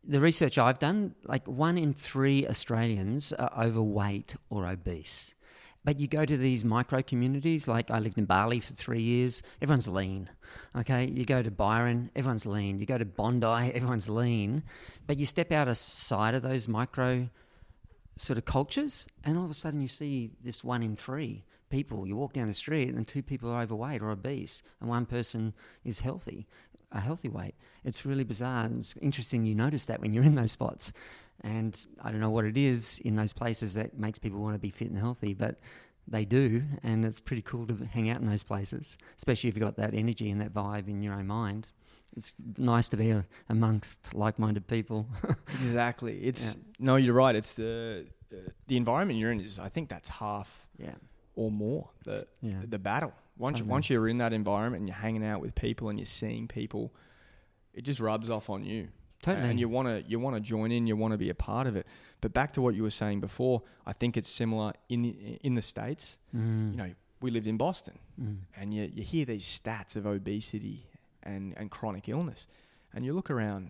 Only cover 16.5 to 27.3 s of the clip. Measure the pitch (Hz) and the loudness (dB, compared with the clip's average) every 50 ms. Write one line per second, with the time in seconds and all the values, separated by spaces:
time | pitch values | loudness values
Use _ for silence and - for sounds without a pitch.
16.5 | 131 127 107 113 110 110 123 - - 135 127 127 127 123 123 120 _ - - _ | -2 0 0 0 0 0 -2 -2 0 0 2 2 2 0 0 -4 _ -14 -20 _
17.5 | _ - - - - _ - - - - _ - - - - - - 117 - - | _ -20 -20 -20 -20 _ -20 -20 -20 -20 _ -20 -14 -12 -4 -2 -2 -2 0 2
18.5 | - 131 143 - - 277 302 285 - - - - _ - - 147 160 175 180 160 | 2 2 2 2 0 -2 0 0 -4 -6 -8 -12 _ -6 -2 0 0 0 0 -2
19.5 | 151 - - 160 147 147 139 123 - - 151 147 139 131 117 107 - - 120 123 | -6 -6 -6 -4 -2 -2 -4 -4 -4 -6 -4 -4 -2 -2 -4 -6 -10 -10 -8 -8
20.5 | 117 - - 123 123 117 117 110 107 - - - 131 147 156 117 107 104 - _ | -8 -6 -4 -2 -2 0 0 -2 -4 -4 -6 -6 -6 -4 -4 -6 -8 -10 -14 _
21.5 | _ _ _ _ 139 135 143 - 113 104 95 95 101 113 143 135 - 135 117 107 | _ _ _ _ -2 -2 -2 -2 -6 -6 -4 -4 -4 -4 -4 -4 -4 -2 -2 -2
22.5 | 101 - - - 156 156 131 127 123 117 113 - - 139 - - 139 120 120 117 | -2 -4 -4 -2 0 0 0 0 -2 -4 -6 -4 -4 -6 -4 -4 -6 -6 -4 -4
23.5 | 120 120 117 107 113 107 117 143 151 110 107 107 107 98 95 127 143 - - - | -2 -2 -2 -2 -4 -6 -4 -4 -4 -4 -2 -4 -4 -4 -4 -4 -4 -4 -6 -8
24.5 | - - _ - - _ 113 117 120 120 123 - 120 120 110 - - 113 110 110 | -8 -10 _ -18 -16 _ -4 -2 0 0 0 0 -2 -2 -2 -2 -2 -2 -2 -2
25.5 | 104 - - - - _ _ 123 107 - - 123 - 185 - - - 92 - _ | -4 -8 -18 -20 -20 _ _ -6 -4 -4 -4 -4 -4 -6 -10 -10 -12 -12 -14 _
26.5 | - - - _ - - _ _ - 110 95 127 160 175 - 120 | -20 -20 -20 _ -20 -20 _ _ -6 -4 -2 -2 -4 -4 -4 -6